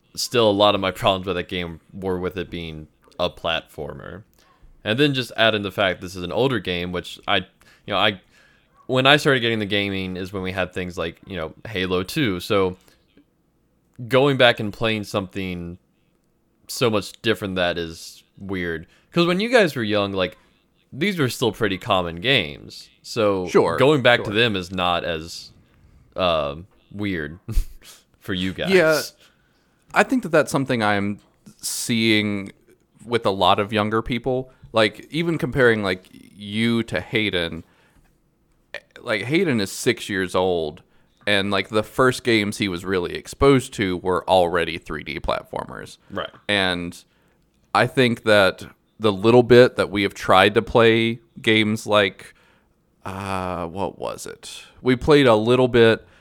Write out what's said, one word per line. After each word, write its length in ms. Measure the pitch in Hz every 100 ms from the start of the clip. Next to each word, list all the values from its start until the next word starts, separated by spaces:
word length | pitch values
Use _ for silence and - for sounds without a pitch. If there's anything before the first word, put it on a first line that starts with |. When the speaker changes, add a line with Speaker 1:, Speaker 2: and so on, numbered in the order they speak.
| _
Speaker 1:
still 360 | - - 120 110
a 20 |
lot 220 | 101 104
of 60 | 101
my 100 | 95
problems 360 | - 113 95 95
with 100 | 87
that 120 | 87
game 320 | 92 85 82 _
were 260 | 98 95 90
with 180 | 90 90
it 140 | 85
being 380 | 87 82 78 76 _ _ -
a 120 | 87
platformer. 920 | - 85 78 - - 71 73 50 92 - _ _ _ - -
And 140 | 107 117
then 160 | 147
just 180 | 131 117 -
add 180 | 113
in 80 | 107
the 80 | 98
fact 280 | 110 95 87
this 160 | 90 92
is 60 |
an 100 | 87
older 260 | 82 135 113
game, 340 | 90 90 90
which 260 | 87 - - -
I, 120 | 98
you 60 | 90 _ _ _ -
know, 80 | 95
I, 240 | 107 95 _ _ _ _ _ _ -
when 200 | 127 135
I 100 | -
started 240 | 156 127
getting 180 | 117 110
the 80 | 101
gaming 500 | 104 101 95 92 92
is 160 | 92
when 100 | 98
we 100 | 92
had 200 | 98 90
things 260 | 95 90 87
like, 220 | 85 - -
you 100 | 92
know, 180 | 78 - -
Halo 340 | 98 92 92
two. 380 | 95 160 120 90
So 360 | - 101 92 90 _ _ _ _ _ _ _ _ _ _ _ - 117
going 280 | 127 143 131
back 240 | 120 117
and 120 | 104
playing 320 | - 113 107
something 760 | 98 107 95 101 92 87 85 87 _ _ _ _ _ _ _ _ -
so 220 | - 123
much 220 | 104 - -
different 340 | 113 101 98 92
that 220 | 87 85
is 440 | 82 82 - - _ -
weird. 480 | 98 95 87 80 87 _ _
'Cause 140 | 170 170
when 140 | 180
you 80 | 233
guys 260 | 247 175
were 80 | 127
young, 300 | 107 104 98
like, 240 | 95 92 - _ _ _ _ _
these 260 | 131 196 180
were 100 | 127
still 240 | - 117
pretty 260 | - 107 92
common 380 | 113 95 85 85
games. 720 | 117 135 76 55 53 - - _
So 460 | - 120 104 95 87
Speaker 2:
Sure, 280 | 185 92 82
Speaker 1:
going 240 | 131 151
back 180 | 120 117
to 60 | 110
Speaker 2:
sure. 80 |
Speaker 1:
them 220 | 104 120 95
is 140 | 90
not 340 | 92 90 85
as, 460 | 87 82 82 - - _ _ _ _ _ _
uh, 420 | - 90 80 71 76 92 _ _
weird 460 | 101 104 87 73 85 -
<laughs> 720 | 110 - - - - _ _
for 140 | -
you 180 | 92 92
guys. 180 | 80 175
Speaker 2:
Yeah, 300 | 185 160 151 113 - _ _ _ _ _ _ _
I 80 | 175
think 200 | 208 170
that 40 | 165
that's 200 | 156 127
something 300 | 147 135 123
I'm 380 | 104 101 101 101 _ _ - _
seeing 880 | - - - 117 113 107 104 101 98 - _ _ _ _
with 200 | 113 117
a 60 | 110
lot 280 | 98 90 101
of 140 | 101
younger 300 | 107 107 110
people. 480 | 113 120 135 127 127 _ -
Like, 340 | 110 107 - -
even 280 | 147 170 156
comparing, 440 | 139 139 123 110
like, 240 | 101 92 -
you 680 | - - - 104 107 117 117
to 160 | 110 90
Hayden, 640 | - 113 104 90 85 82 - _ _ _ _ _ _ _ _ _ _ - - -
like, 220 | 120 107
Hayden 380 | 113 165 175 117
is 100 | 95
six 380 | - 131 113 -
years 260 | 95 92
old, 480 | 95 92 87 78 82 _ _ _ _ 101
and, 240 | 101 101
like, 180 | 98 -
the 140 | 107
first 420 | 107 - 127 123
games 340 | 120 110 104 -
he 100 | 101
was 160 | 85
really 300 | 90 92 85
exposed 580 | 80 - - 139 131 -
to 220 | - 95 87
were 300 | 92 90 -
already 500 | 95 85 87 82 82
three 240 | - 78
D 160 | - 76
platformers. 800 | - - - - - 50 - - _
Speaker 1:
Right. 200 | 98 - - -
Speaker 2:
And 540 | 101 92 90 87 - _ _ _ _ _ _ _
I 120 | 101 123
think 380 | 139 120 -
that 400 | 110 104 92 - 92 _ _ -
the 140 | 107
little 300 | 95 110 123
bit 340 | 113 120 127 -
that 140 | 78
we 120 | 101
have 120 | 98
tried 400 | - - 95 101
to 80 | 101
play 580 | - 123 117 113 117 117 _ -
games 460 | 117 110 107 110 104
like, 480 | 104 98 - - _ _ _ _ _ _ _
uh, 640 | 98 95 98 95 90 87 85
what 320 | 95 90 -
was 280 | 60 - -
it? 360 | - - - - _
We 140 | 123 127
played 300 | - 147 131
a 80 | 110
little 320 | 113 127 123
bit 380 | 120 113 110 - _